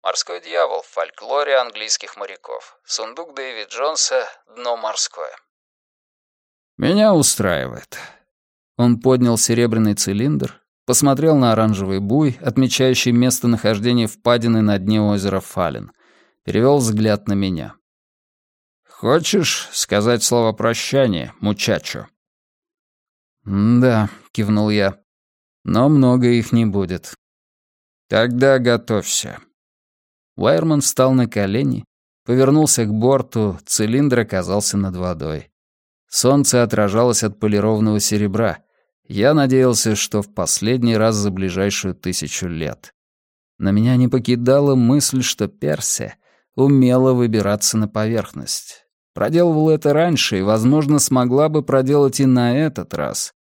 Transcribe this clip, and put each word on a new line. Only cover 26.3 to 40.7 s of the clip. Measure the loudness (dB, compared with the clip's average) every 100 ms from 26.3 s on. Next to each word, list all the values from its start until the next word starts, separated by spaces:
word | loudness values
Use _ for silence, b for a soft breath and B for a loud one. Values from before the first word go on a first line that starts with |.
| 2 2
не | 0
будет». | 2 -2 -4 -8 -12 -20 _ _ _ _ _ _ _ _ _
«Тогда | 0 0 2 2 4
готовься». | 2 0 -2 -4 -2 -6 -6 -14 _ _ _ _ _ _ _ _ _ -2
Уайерман | 0 2 2 0
встал | 0 0 2
на | 2 0
колени, | -2 -2 -2 -2 -4 -10 _ _ _
повернулся | -2 2 4 4 4 2
к | 0
борту, | 0 2 2 0 -4 -4 -4 -6
цилиндр | -4 0 0 2 0
оказался | 0 -4 -2 -4 -2 -2
над | -4
водой. | -4 -6 -6 -8 -8 -12 _ _ _ _ _ _
Солнце | -2 2 4 4 2
отражалось | 0 0 0 2 2 0
от | -2 -2
полированного | -2 0 0 2 0 0
серебра. | 0 -2 -2 0 -2 -4 _ _ _ _ _
Я | 0 2
надеялся, | 2 4 4 4 2 0 -2
что | -2 -4
в | -4
последний | -6 -4 -2 -2